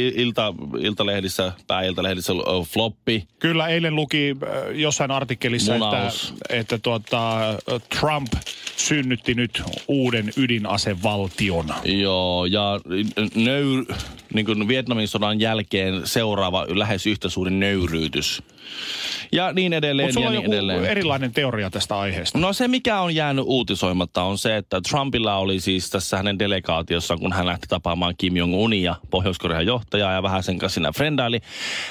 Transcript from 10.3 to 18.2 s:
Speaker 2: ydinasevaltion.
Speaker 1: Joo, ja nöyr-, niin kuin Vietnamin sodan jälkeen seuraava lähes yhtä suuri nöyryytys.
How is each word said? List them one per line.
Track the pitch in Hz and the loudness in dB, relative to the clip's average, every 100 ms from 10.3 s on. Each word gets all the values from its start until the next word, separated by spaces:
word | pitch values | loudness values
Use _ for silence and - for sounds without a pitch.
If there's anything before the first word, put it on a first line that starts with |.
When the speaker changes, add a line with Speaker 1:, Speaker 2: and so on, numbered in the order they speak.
| 135 | 0
Speaker 2:
ydinasevaltion. | 127 117 101 98 110 90 107 101 95 - 101 85 78 - | 2 2 0 0 0 0 0 0 -2 0 0 2 0 -2
Speaker 1:
Joo, | - 98 98 92 90 90 90 | 0 2 2 2 2 2 2
ja | 104 101 101 - 92 107 104 104 110 | 2 0 -2 -2 -2 0 0 0 2
nöyr-, | 117 143 139 131 - - - - - | 2 4 2 0 -2 -6 -8 -14 -4
niin | 107 104 | -2 0
kuin | 107 107 | 0 2
Vietnamin | 131 120 113 104 | 0 0 0 0
sodan | 104 104 107 | 0 0 2
jälkeen | 113 110 101 98 95 95 104 | 2 0 0 0 0 0 0
seuraava | 123 110 98 92 92 - | 0 2 2 2 0 0
lähes | 92 104 95 107 | 0 0 0 0
yhtä | 98 90 | 0 -2
suuri | 95 92 | -2 0
nöyryytys. | 95 98 98 85 82 80 - | 2 2 2 0 0 0 0